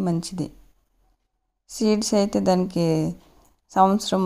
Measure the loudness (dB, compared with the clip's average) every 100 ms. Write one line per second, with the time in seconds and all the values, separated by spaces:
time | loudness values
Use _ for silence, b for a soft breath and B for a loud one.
0 | 0 -2 -4 -8 -8 -12 -20 _ _ _
1 | _ _ _ _ _ _ _ -4 0 0
2 | 0 0 0 0 2 2 0 0 0 0
3 | -2 -6 b b b b _ 2 4 2
4 | 0 0